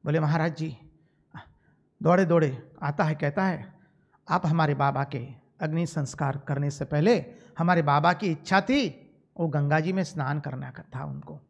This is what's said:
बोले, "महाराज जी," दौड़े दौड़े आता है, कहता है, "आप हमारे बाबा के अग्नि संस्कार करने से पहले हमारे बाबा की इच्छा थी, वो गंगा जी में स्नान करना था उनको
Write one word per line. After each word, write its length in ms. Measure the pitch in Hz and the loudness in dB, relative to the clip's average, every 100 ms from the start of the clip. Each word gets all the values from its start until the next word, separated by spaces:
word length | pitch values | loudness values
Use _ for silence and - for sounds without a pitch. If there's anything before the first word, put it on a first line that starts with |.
| 151 | 0
बोले, 140 | 160 | 0
"महाराज 380 | 151 160 165 151 | 2 2 0 -2
जी," 200 | 156 127 - _ _ _ _ - - _ _ _ _ _ | -8 -10 -20 _ _ _ _ -20 -20 _ _ _ _ _
दौड़े 220 | 160 180 175 | 2 4 6
दौड़े 460 | 170 147 127 - - | 4 4 -2 -12 -8
आता 220 | 143 147 | -6 -2
है, 120 | 160 147 | -2 0
कहता 280 | 143 147 | -2 0
है, 300 | 190 165 - - _ _ _ _ - | -2 -2 -10 -20 _ _ _ _ -2
"आप 160 | 175 170 | 0 2
हमारे 280 | 165 151 139 | 2 2 2
बाबा 280 | 143 139 | 0 0
के 240 | - 123 123 - _ _ | -4 -6 -10 -16 _ _
अग्नि 260 | 160 160 165 | -4 -2 -2
संस्कार 500 | 160 135 - 139 143 | -4 -6 -2 -4 -4
करने 340 | - 139 143 | -4 -2 -2
से 140 | - 139 | -4 -2
पहले 500 | 147 185 220 - - - - | 2 4 2 0 -18 -18 -2
हमारे 240 | 170 175 | 2 4
बाबा 320 | 147 143 165 | 4 4 4
की 180 | 180 175 | 2 -2
इच्छा 300 | 151 - 190 | -4 2 2
थी, 280 | 196 277 208 - - _ _ - | 4 0 0 -6 -20 _ _ -4
वो 80 | 165 | -2
गंगा 320 | 147 143 156 | 0 2 2
जी 140 | 160 | 2
में 100 | 190 | -2
स्नान 360 | 165 156 131 151 | -4 -4 -4 -4
करना 320 | 143 131 135 | -6 -10 -12
था 340 | - - 127 147 | -16 -14 -12 -10
उनको 360 | 67 76 76 | -10 -12 -18